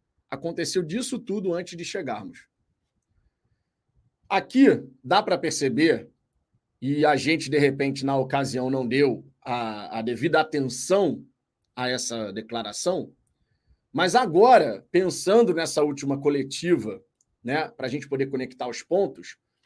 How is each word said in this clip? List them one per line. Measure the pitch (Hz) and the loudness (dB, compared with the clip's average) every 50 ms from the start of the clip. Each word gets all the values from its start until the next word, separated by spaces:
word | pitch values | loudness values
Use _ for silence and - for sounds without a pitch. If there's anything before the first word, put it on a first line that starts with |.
| _ _ _ _ _ - | _ _ _ _ _ -12
Aconteceu | 135 135 165 165 170 170 160 - - 185 170 | -10 -8 -8 -8 -6 -6 -4 -2 -2 -2 -2
disso | 151 175 247 254 - 262 | -2 -4 -6 -6 -6 -8
tudo | 202 - - 196 214 185 185 | -8 -6 -6 -6 -4 -4 -4
antes | 170 175 175 - 175 | -4 -4 -6 -10 -12
de | 170 175 | -14 -12
chegarmos." | - - 196 156 123 110 110 98 87 - - - _ _ _ _ _ _ _ _ _ _ _ _ _ _ _ _ _ _ _ _ _ _ _ _ _ _ _ _ _ _ _ _ _ _ _ _ - | -10 -8 -8 -6 -6 -8 -8 -10 -14 -18 -20 -20 _ _ _ _ _ _ _ _ _ _ _ _ _ _ _ _ _ _ _ _ _ _ _ _ _ _ _ _ _ _ _ _ _ _ _ _ -4
Aqui | 196 190 - - - 262 277 220 147 - - - - _ - | -2 -2 -2 0 4 6 6 6 6 4 0 -10 -18 _ -2
dá | 127 180 208 214 | 0 2 2 2
pra | - 180 | 2 -2
perceber, | - 170 156 - - 143 131 113 139 160 165 127 110 - - _ _ _ _ _ _ _ _ _ _ _ _ _ _ | -2 -2 -4 -2 -2 -2 0 2 4 4 4 4 2 -2 -10 _ _ _ _ _ _ _ _ _ _ _ _ _ _
e | 123 135 147 147 151 | -4 -4 0 2 4
a | 151 143 | 4 4
gente, | 123 101 147 165 156 - 135 | 2 2 0 0 -2 -2 -2
de | 147 | 2
repente, | 147 143 139 139 139 139 139 139 - 135 | 4 4 4 2 2 -2 -4 -4 -4 -2
na | 139 139 | -2 0
ocasião, | 135 131 135 139 139 139 139 135 127 127 127 | 0 0 0 -2 -2 -2 -2 -4 -4 -2 -2
não | 139 131 127 | -2 -2 -2
deu | 113 127 139 143 131 113 - - - _ _ | 0 2 4 4 4 2 -2 -8 -16 _ _
a, | - 127 123 120 117 110 107 104 101 - - 113 | -8 -6 -6 -4 -4 -6 -8 -10 -10 -10 -8 -6
a | |
devida | 113 120 120 113 139 165 156 156 | -4 -4 -4 -2 0 2 2 2
atenção | 151 - - 147 135 127 - - - - 185 202 196 147 110 - - - _ _ _ _ _ _ _ _ _ | 2 0 -2 -4 -4 -4 -6 -6 -2 0 2 2 2 2 0 -4 -8 -18 _ _ _ _ _ _ _ _ _
a | 123 127 123 | -6 -4 -4
essa | 127 123 - - 117 113 107 98 98 | -2 -4 -4 -6 -8 -8 -8 -8 -8
declaração, | 110 110 - 117 117 107 104 104 - - 175 185 156 113 - - _ _ _ _ _ _ _ _ _ _ _ _ _ _ _ - | -10 -10 -8 -8 -8 -8 -8 -8 -4 -2 -2 -2 -2 -4 -10 -14 _ _ _ _ _ _ _ _ _ _ _ _ _ _ _ -2
mas | 156 180 185 - | 0 0 2 4
agora, | 247 254 180 151 180 220 254 254 190 156 120 101 98 - _ | 2 2 4 6 6 8 10 10 8 6 4 -2 -6 -6 _
pensando | - 180 190 175 - - - 180 202 233 233 185 165 | 0 0 2 0 -2 -2 0 4 4 6 6 4 2
nessa | 165 160 151 - 151 151 | -2 -2 -2 0 0 0
última | 147 143 139 143 139 139 139 | 0 0 -4 -4 -4 -4 -2
coletiva, | 139 147 143 139 135 135 - - 165 175 170 127 107 104 95 92 _ _ _ _ _ _ _ _ - | 0 0 0 0 -2 -4 -8 -4 0 0 0 0 0 -4 -10 -12 _ _ _ _ _ _ _ _ -6
né, | 120 139 156 151 - | -4 -4 -4 -4 -6
pra | - - 127 | -8 -8 -8
gente | 123 131 147 135 - | -6 -6 -8 -8 -4
poder | 139 131 135 | -4 -4 -2
conectar | 139 139 127 123 123 - - 127 | -2 -4 -6 -6 -8 -8 -10 -10
os | 123 117 - - | -8 -10 -10 -6
pontos, | - 165 196 196 - - - - - - _ _ _ _ _ _ | -2 0 0 0 -2 -4 -10 -18 -20 -20 _ _ _ _ _ _